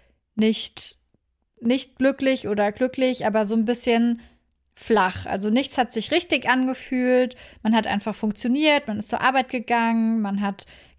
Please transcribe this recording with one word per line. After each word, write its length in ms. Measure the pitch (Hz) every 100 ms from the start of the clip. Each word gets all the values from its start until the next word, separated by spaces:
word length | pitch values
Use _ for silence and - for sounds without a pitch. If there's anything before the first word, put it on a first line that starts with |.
| _ _ _
nicht, 640 | - 214 220 - - - - _ _ _ _ _ _
nicht 360 | 226 262 - _
glücklich 500 | 262 269 269 262 -
oder 260 | 208 208
glücklich, 520 | 208 254 262 254 247
aber 220 | 214 214 202
so 80 |
ein 100 | 226
bisschen 560 | 220 240 - 233 233 233 - _ _ _ _
flach. 500 | - - 214 185 -
Also 240 | - 190 208
nichts 300 | 220 - -
hat 140 | 240
sich 180 | 226 -
richtig 360 | 320 - 285 240
angefühlt. 880 | 254 262 262 - 254 247 254 254 - - -
Man 120 | 220
hat 120 | 226 208
einfach 280 | 202 214
funktioniert, 720 | 208 214 202 240 262 302 294 285
man 120 | 214
ist 100 | 208
zur 140 | -
Arbeit 260 | 254 262 254
gegangen, 720 | 254 220 233 226 226 226 226
man 220 | 202 202
hat, 240 | 202 196 - - -